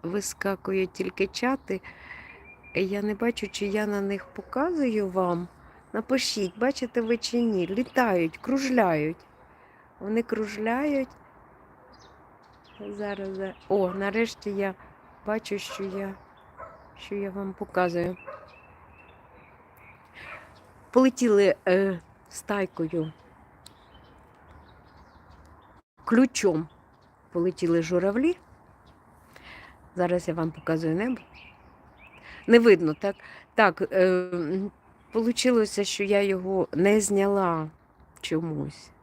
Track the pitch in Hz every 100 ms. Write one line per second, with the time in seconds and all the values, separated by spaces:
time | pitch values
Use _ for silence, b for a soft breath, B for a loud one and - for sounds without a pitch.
0 | 170 202 196 - 196 190 - 190 185 -
1 | 185 - 190 - 247 262 - 190 B B
2 | B B B B B - - - 190 202
3 | 208 208 233 233 202 - 202 208 214 202
4 | 196 196 - - - 247 311 339 262 214
5 | 196 185 180 170 175 - B B - 208
6 | 220 262 - - 185 214 247 277 247 -
7 | 226 233 - 240 233 202 175 202 254 -
8 | 240 180 165 - - 269 269 254 190 160
9 | 151 170 - _ b b b b b _
10 | 196 220 233 214 214 208 220 247 302 277
11 | 262 - - - - - - - - -
12 | - - - - - - - - 202 202
13 | 208 202 196 190 190 - - 196 185 190
14 | 196 214 226 - 208 196 196 190 - -
15 | - - - 220 220 202 - - 196 190
16 | 196 190 - - - - - - - -
17 | - 202 196 190 196 190 202 - 180 170
18 | 170 180 - - - - - - - -
19 | - - - - - - - - - -
20 | - B B B B - - - - 240
21 | 262 - 240 202 202 - - 185 196 180
22 | - - - - - 202 185 - 160 165
23 | 160 - - - - - - - - -
24 | - - - - - - - - - -
25 | - - - - - - - - _ _
26 | - 226 262 - 202 160 165 - _ _
27 | _ _ _ 175 175 175 175 170 160 180
28 | 190 208 302 359 - - - - - -
29 | _ - _ B B B B B - 180
30 | 175 180 175 165 165 160 - 160 165 160
31 | 233 247 - - - - - - - -
32 | - - B B - 233 233 185 165 151
33 | 202 196 B B B - 208 170 196 190
34 | 185 185 180 175 156 190 196 - _ -
35 | _ 220 233 240 254 240 214 - 202 -
36 | 202 202 202 190 185 190 - 147 190 214
37 | 202 202 196 196 185 160 156 - _ _
38 | - - - 160 165 151 143 - - -